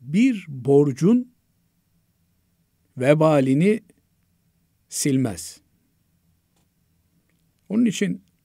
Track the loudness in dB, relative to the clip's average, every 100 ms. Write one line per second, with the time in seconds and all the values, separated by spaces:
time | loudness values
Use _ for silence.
0 | -6 0 0 -2 -10 -8 2 4 2 0
1 | 2 2 -2 _ _ _ _ _ _ _
2 | _ _ _ _ _ _ _ _ _ -4
3 | 0 2 4 2 2 2 2 0 -6 _
4 | _ _ _ _ _ _ _ _ _ -6
5 | -2 -2 -2 -8 -16 -20 _ _ _ _
6 | _ _ _ _ _ _ _ _ _ _
7 | _ _ _ _ _ _ _ -2 -2 -2
8 | -6 -6 _ _